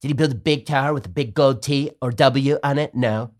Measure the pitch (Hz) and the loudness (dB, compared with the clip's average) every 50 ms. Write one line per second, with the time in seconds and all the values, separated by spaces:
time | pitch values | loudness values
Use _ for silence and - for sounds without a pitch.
0 | - 143 147 139 160 151 127 92 - 151 147 147 - - 151 135 139 147 151 135 | -4 -2 0 0 0 0 0 -2 0 0 0 0 0 -2 0 0 0 0 -2 -4
1 | - 90 87 147 135 110 98 156 139 135 131 104 - 143 143 139 147 147 - - | -6 -6 -6 -6 -6 -2 2 2 4 4 2 0 -2 -2 -2 -2 -2 -4 -6 -6
2 | 127 123 117 151 147 131 131 139 135 139 147 - - 143 139 147 151 - - 123 | -6 -4 2 4 4 4 4 2 2 0 0 0 0 0 0 0 -2 -2 -2 -2
3 | 123 110 107 110 123 113 - | 0 0 0 -2 -4 -8 -10